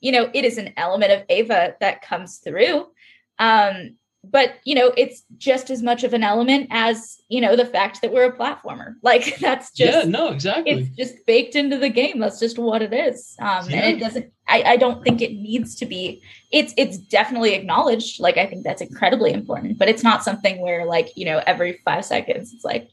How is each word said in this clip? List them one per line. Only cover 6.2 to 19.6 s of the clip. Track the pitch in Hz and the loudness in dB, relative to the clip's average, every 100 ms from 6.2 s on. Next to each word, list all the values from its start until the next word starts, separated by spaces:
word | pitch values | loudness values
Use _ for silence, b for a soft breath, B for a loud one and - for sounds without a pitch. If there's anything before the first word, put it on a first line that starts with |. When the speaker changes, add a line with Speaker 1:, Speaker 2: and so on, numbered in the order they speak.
Speaker 1:
element | 214 214 247 277 269 | 0 0 2 0 0
as, | 226 226 220 - - - | -2 0 -2 -6 -20 -6
you | 240 | -2
know, | 226 | 2
the | 240 | 4
fact | 240 180 202 - | 2 0 -2 -4
that | 233 | -2
we're | 247 247 | 2 2
a | 247 | 0
platformer. | 247 - - - - 226 | -6 -8 -12 -14 -14 -2
<laughs> | |
Like, | 233 240 247 - | 4 4 2 -4
that's | 339 262 - | -2 -2 -4
just | - - 320 | 2 4 4
Speaker 2:
Yeah, | |
no, | 320 285 330 | 2 0 -2
exactly. | 139 175 254 330 | -2 -4 -2 -2
Speaker 1:
it's | 285 127 - | -2 -4 -6
just | 254 - - | -10 -6 2
baked | 233 - | 2 4
into | 294 285 269 | 0 0 0
the | 269 | 0
game. | 226 285 247 | 2 0 0
That's | 214 - | -4 -2
just | 226 226 | -4 -2
what | 233 220 | -2 0
it | 214 | -2
is. | 240 311 240 - - | -2 -2 -4 -14 -8
Um, | 208 185 175 | -4 -2 -2
and | |
it | 185 220 - | -2 0 0
Speaker 2:
Yeah. | 226 | -4
Speaker 1:
doesn't, | 233 - _ - | -6 -10 _ 0
I, | 190 | 2
I | - 240 | 4 4
don't | 254 240 | 4 0
think | 240 233 | 0 0
it | 226 | 0
needs | 208 208 233 220 - | -6 -6 -6 -6 -8
to | - | -10
be, | 185 185 - B B B | -8 -10 -12 B B B
it's, | 302 - - | 0 0 0
it's | 233 185 | -2 -2
definitely | - 202 220 240 226 | -2 0 0 0 0
acknowledged. | 196 196 175 302 226 - - | -2 -2 0 2 0 -4 -2
Like, | 175 170 | 0 2
I | 196 | -2
think | 185 | -4
that's | - - | -8 -8
incredibly | 180 - 185 233 214 | -10 -2 0 2 0
important, | 208 - 107 | 0 -6 -8